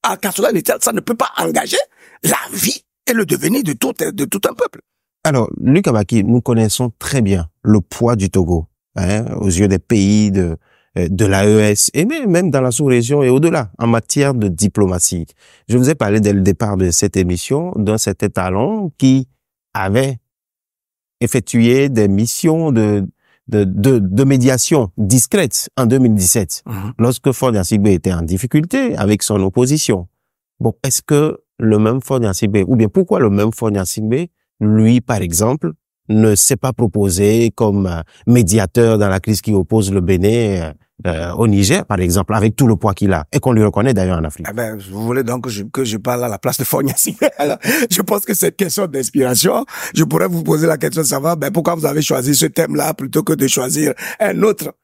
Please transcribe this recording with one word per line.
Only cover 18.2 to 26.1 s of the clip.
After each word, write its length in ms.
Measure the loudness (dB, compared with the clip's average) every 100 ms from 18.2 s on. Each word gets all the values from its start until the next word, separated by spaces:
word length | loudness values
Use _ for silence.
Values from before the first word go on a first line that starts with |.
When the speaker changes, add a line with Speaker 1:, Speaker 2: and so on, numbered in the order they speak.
| -2
Speaker 2:
Talon 600 | -2 -2 -2 -2 -2 -6 _
qui 300 | 2 2 0 _ _ _ _
avait 460 | -6 0 0 0 -6 _ _ _ _ _ _ _ _ _ _
effectué 680 | -2 -2 -2 0 2 2 2
des 180 | 2 2
missions 640 | 2 -2 -2 0 0 0
de, 340 | 0 0 0 -4 _ _ _ -4
de, 160 | 0 0
de, 340 | 2 2 2
de 240 | 2 2
médiation 680 | 2 4 2 2 0 0 0 -2
discrète 720 | 0 2 2 0 -2 -4 -6 -2
en 100 | 2
deux 120 | 4
mille 180 | 4